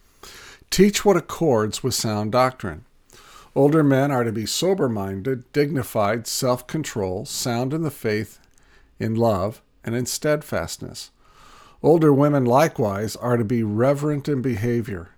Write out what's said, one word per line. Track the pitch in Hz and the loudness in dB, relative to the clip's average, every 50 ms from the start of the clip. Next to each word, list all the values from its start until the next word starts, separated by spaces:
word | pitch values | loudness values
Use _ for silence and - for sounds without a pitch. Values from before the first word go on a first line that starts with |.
| _ _ _ _ - - - - - - - - - - | _ _ _ _ -20 -20 -20 -20 -20 -20 -20 -20 -12 -4
teach | - - 190 208 202 - - | 4 4 4 4 4 2 2
what | 208 190 | 4 4
accords | 170 - - - - 170 156 123 110 107 107 - - - | 4 2 -4 -6 -2 0 2 2 2 2 0 -4 -4 -4
with | 131 117 | -4 -2
sound | - - 117 107 104 107 107 | -2 -2 -2 -2 -2 -2 0
doctrine." | 104 123 127 127 127 - - 95 78 - - _ _ _ _ _ - - - - - - - - - | 2 2 2 2 0 -4 -10 -10 -10 -10 -14 _ _ _ _ _ -20 -20 -20 -20 -20 -20 -18 -6 0
Older | 135 139 147 151 160 151 | 4 4 4 6 6 4
men | 139 135 131 139 143 | 4 4 4 2 2
are | 143 123 120 | 2 0 0
to | 117 | 0
be | 104 113 107 - | -2 -4 -6 -4
sober-minded, | - - 165 185 196 185 156 123 113 104 98 98 98 98 92 131 135 123 120 _ - | -4 -2 0 0 0 2 0 -2 0 -2 -4 -4 -6 -6 -4 -4 -6 -6 -6 _ -2
dignified, | 143 147 143 160 139 117 - - 117 104 101 113 120 113 | 0 0 0 0 -4 -4 -4 -2 0 0 0 0 -2 -4
self-control, | - - - 135 127 123 120 - - - 160 147 - - 120 95 92 92 98 131 | -6 -6 -4 0 0 -2 -2 -4 -8 -6 -6 -6 -6 -6 -4 -4 -4 -4 -6 -8
sound | - - - - 135 117 117 127 131 | -8 -8 -6 -4 -4 -2 -2 -2 -2
in | 147 160 165 | -2 -2 -4
the | 147 | -4
faith, | - - - 113 104 107 107 - - _ _ _ _ _ _ _ _ _ _ _ _ - | -6 -4 -4 -2 -2 -2 -4 -6 -10 _ _ _ _ _ _ _ _ _ _ _ _ -6
in | - 113 113 | -4 -2 0
love, | 110 117 113 104 92 92 107 117 - _ _ _ _ - | 2 2 2 2 2 -2 -4 -6 -8 _ _ _ _ -8
and | 120 117 | -6 -4
in | 123 123 - | -4 -4 -4
steadfastness. | - - - 151 151 151 151 - 120 92 82 - - - - - - - - - _ _ _ _ _ _ - - - - - - - - - | -6 -4 -2 0 -2 -2 -2 -4 -6 -4 -4 -6 -8 -12 -14 -14 -14 -16 -18 -18 _ _ _ _ _ _ -20 -20 -20 -20 -20 -20 -14 -2 2
Older | 143 160 175 156 151 | 4 4 6 6 6
women | 143 131 143 147 147 139 127 | 6 6 4 4 4 2 2
likewise | 120 120 131 160 160 - - 127 101 98 98 110 107 - | 4 4 4 4 2 0 -2 -2 -2 -2 -2 -4 -6 -8
are | - 117 120 123 117 | -6 -2 0 0 0
to | 117 | 0
be | 101 127 117 | 0 0 -2
reverent | 113 104 104 110 120 135 143 139 147 151 147 143 135 151 | -2 -2 0 2 2 2 2 0 0 -2 -2 -2 -2 -4
in | 147 131 | -4 -2
behavior, | 117 131 117 98 110 120 120 120 107 - 101 87 82 - _ | -2 -2 -2 -2 -2 -2 -2 -2 -2 -4 -8 -10 -12 -14 _